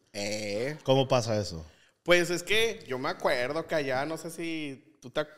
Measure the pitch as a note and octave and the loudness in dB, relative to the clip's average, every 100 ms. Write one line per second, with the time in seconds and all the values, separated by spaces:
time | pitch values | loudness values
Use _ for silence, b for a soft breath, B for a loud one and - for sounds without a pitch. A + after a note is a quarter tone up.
0 | _ G2+ G2+ G#2+ G#2 G#2 C3 D3+ - C3+ | _ -8 -4 -4 -4 -4 -4 -2 4 4
1 | B2+ B2+ A#2 G#2+ F#2+ E2 D#2+ b b _ | 6 2 2 0 -2 -6 -12 b b _
2 | - F3 E3+ E3+ - G#3+ A3+ G3 B2+ B2+ | 4 4 4 -2 0 2 2 -2 -6 -4
3 | D3 F#3 F#3 C3 B2+ D#3 D#3+ E3 C3+ B2+ | -4 0 0 2 0 -2 -2 -2 0 -2
4 | D3+ D#3+ E3 E3 E3 D#3+ D3 C3 - _ | -2 -6 -8 -8 -6 -6 -8 -10 -18 _
5 | B2 D3+ D3+ | -8 -4 -4